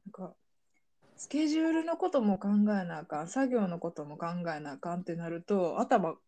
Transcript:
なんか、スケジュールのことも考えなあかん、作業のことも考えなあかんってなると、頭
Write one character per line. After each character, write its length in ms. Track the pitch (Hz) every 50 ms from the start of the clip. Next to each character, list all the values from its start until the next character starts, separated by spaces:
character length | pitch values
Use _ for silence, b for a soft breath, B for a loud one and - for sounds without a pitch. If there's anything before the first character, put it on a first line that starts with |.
| _
な 200 | 196 - - 185
ん 20 | 175
か、 60 | - _ _ _ _ _ _ _ _ _ _ _ _ _ _ _ _
ス 120 | - - -
ケ 180 | - 302 311
ジ 140 | 294 302 320
ュ 80 | 320 330
ー 40 |
ル 120 | 320 320 320
の 120 | 339 330
こ 140 | - 370 359
と 100 | 302 269
も 180 | 214 208 190 190
考 100 | - 202
え 360 | 208 208 208 208 208 196 180
な 140 | 170 165 151
あ 60 | 165
か 180 | - 156 147
ん、 60 | 165 165
作 200 | - 269 269 247
業 200 | 254 226 202 180
の 100 | 170 165
こ 120 | - 170
と 140 | - 160 147
も 120 | 147 151
考 100 | 156 170 170 175 175 175 170 156
え 40 | 147
な 120 | 151 143
あ 40 | 135 139
か 180 | - 175 175
ん 40 | 180
っ 40 | 180
て 100 | 175 165
な 140 | 170 170 165
る 140 | 170 170
と、 380 | - - 208 190 175 160 - -
頭 360 | 247 - 262 214 175 165 - - _